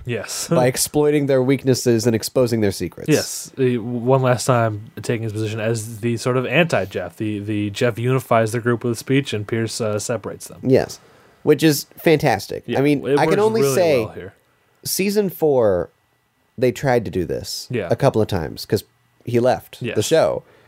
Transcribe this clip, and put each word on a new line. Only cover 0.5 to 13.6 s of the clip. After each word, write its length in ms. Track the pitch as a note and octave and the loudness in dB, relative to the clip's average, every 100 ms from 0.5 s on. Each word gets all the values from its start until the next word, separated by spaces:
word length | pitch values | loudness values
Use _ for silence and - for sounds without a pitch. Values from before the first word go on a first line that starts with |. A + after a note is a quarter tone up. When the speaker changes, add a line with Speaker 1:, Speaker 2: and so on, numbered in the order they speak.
Speaker 2:
by 160 | D#3+ B2 | 2 2
exploiting 580 | C3 - D3 D3+ D3 | 0 -2 2 2 2
their 180 | C#3 C3 | 2 2
weaknesses 640 | B2+ C3 C3+ A#2+ B2+ A#2 A#2 | 2 2 2 2 4 2 4
and 80 | |
exposing 460 | A2 - C3+ A#2+ A#2 | 0 0 0 2 2
their 100 | G#2 | 0
secrets. 360 | - F2 - - | 0 -6 -6 0
Speaker 1:
Yes. 420 | A2+ - - - - | 0 0 -8 -10 -2
Uh, 220 | B2+ B2 | 0 0
one 380 | A#2 B2 A#2+ C3+ | -4 -4 2 4
last 240 | B2+ A#2+ | 4 2
time 460 | - A#2+ A2+ G#2 A2+ - | 2 2 2 -2 -10 -12
taking 220 | A2 A#2 | -6 -4
his 100 | A2+ | -4
position 260 | G#2+ G#2+ A2 | -4 -6 -4
as 420 | A2 A2+ A2+ A2 | -2 -2 -6 -6
the 180 | A#2+ A2+ | -4 -2
sort 180 | C3 B2+ | 0 -2
of 80 | |
anti-Jeff, 720 | A#2 C#3 E3 A2 F#2+ G2 F2 - | 0 0 2 0 -2 -6 -8 -8
the, 220 | G#2+ G#2 | -6 -6
the 320 | G2+ G#2 G#2 | -4 -4 -4
Jeff 280 | F#2+ B2 G#2+ | -2 -2 0
unifies 540 | B2 C3 - A2+ A2 | -2 -2 2 2 2
the 80 | A#2+ | -2
group 240 | A#2 A#2 | -2 -2
with 140 | B2 A2+ | -2 -4
speech 340 | - C3+ C3+ | 0 0 0
and 160 | G#2+ G#2 | -6 -4
Pierce, 320 | A2+ A2+ - | -4 -4 -4
uh, 180 | A2 G#2 | -4 -4
separates 500 | - A2+ G2 - - | -4 -6 -8 -12 -16
them. 120 | - | -6
Speaker 2:
Yes. 360 | B2 A#2+ - - _ _ _ _ | 2 2 2 -8 _ _ _ _
Which 180 | - D3+ | 2 4
is 220 | D#3+ D3 - - | 4 2 -4 -2
fantastic. 680 | F3 D3 D3 G2 - G2+ - | 2 4 4 0 -4 -10 -4
Speaker 1:
Yeah, 120 | A#2+ | 0
Speaker 2:
I 40 | |
mean, 240 | C#3+ C#3+ - | 2 2 2
Speaker 1:
it 120 | D3 | 0
Speaker 2:
I 60 | |
can 120 | D#3+ G3 | 2 2
Speaker 1:
works 40 | |
Speaker 2:
only 200 | A3 A3 | 2 2